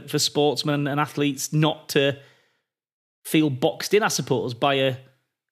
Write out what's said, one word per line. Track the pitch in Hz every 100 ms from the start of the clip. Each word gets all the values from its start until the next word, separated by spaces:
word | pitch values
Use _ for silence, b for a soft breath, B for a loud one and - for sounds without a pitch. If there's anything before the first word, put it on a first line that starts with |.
| -
for | 151
sportsmen | - 147 147 123 156 147 143
and | 143
athletes | 147 - 143 135 -
not | 151 156 - -
to | 147 139 131 b b b b _ _ _ _ _ _ -
feel | 165 156
boxed | 127 160 - -
in, | 202
I | 214
suppose, | - 139 127 120
by | 117 143 139
a, | 135 127 - _ _ _ _